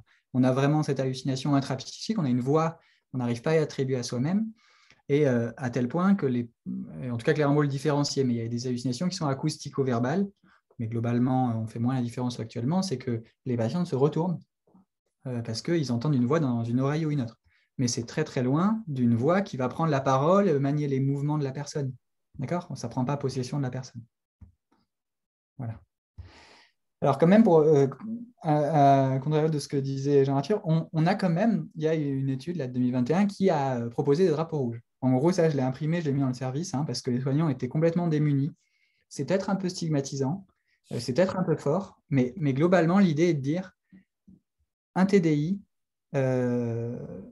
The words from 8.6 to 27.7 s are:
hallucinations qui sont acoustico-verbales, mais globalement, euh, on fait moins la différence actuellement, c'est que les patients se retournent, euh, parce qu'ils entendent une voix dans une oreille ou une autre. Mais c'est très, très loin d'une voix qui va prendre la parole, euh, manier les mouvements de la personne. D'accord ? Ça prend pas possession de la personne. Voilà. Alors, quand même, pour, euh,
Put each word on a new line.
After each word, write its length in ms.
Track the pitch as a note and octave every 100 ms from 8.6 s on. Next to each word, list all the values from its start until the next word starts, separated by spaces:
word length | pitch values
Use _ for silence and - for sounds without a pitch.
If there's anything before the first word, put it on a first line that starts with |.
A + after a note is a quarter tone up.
| B2+
hallucinations 420 | A#2+ C3 A#2+ F3+
qui 60 | -
sont 100 | D3+
acoustico-verbales, 1000 | C3 D#3 - C#3+ - C3 A#2 B2+ F3 G3+ - _ _ _ -
mais 80 | A2+
globalement, 600 | A#2 A#2 A#2+ B2+ B2+ B2+
euh, 40 | A2
on 120 | A2
fait 120 | A#2
moins 160 | A#2+ C3
la 60 |
différence 380 | A#2+ B2+ B2 A#2+
actuellement, 420 | A2+ A#2+ A#2+ F#3
c'est 180 | F#3+ C3
que 240 | - A2+ - _ -
les 120 | A#2
patients 280 | A2 E3+ F3
se 100 | C3
retournent, 440 | D3 D#3 F3+ E3+ - _ _ _ _ _ _ _ C3
euh, 160 | A#2+
parce 200 | A#2 A2
qu'ils 300 | - E3+ B2+
entendent 240 | A#2+ D3+ C#3
une 120 | A#2+
voix 120 | D#3+
dans 240 | C#3 A#2+
une 160 | A#2 A#2+
oreille 260 | C3+ D3+ D#3
ou 60 |
une 100 | D3
autre. 180 | A2+ - _ _ _ -
Mais 80 | B2
c'est 180 | B2 A#2
très, 180 | -
très 200 | D#3 -
loin 400 | B2 D3 G3 A3 E3+
d'une 280 | C3 B2 A#2
voix 260 | C3+ F#3+
qui 140 | G3 C3
va 140 | B2+
prendre 220 | - D#3+
la 100 | C3+
parole, 460 | C3+ C3 D3+ G3 G3+
euh, 100 | C#3+
manier 280 | C#3 D3 D3
les 120 | C3+
mouvements 380 | C3+ C#3 D3 D3+
de 60 |
la 80 | C3+
personne. 420 | C#3+ C#3+ D#3 C3+ C3+ _ _ _ -
D'accord ? 300 | B2+ F3 - C#3
Ça 140 | A#2
prend 160 | - B2
pas 120 | C#3+
possession 400 | C3+ C3 B2 D3
de 60 |
la 60 | C3
personne. 340 | B2+ C3+ B2 A2+ _ _ _ - _ _ _ _ _ _ _ _ _ _ -
Voilà. 220 | A#2 G#2+ _ _ _ - - - - - _ _ _ _
Alors, 160 | C#3+ C3
quand 80 | E3
même, 160 | G#3
pour, 160 | A3+ D#3+
euh, 280 | D3+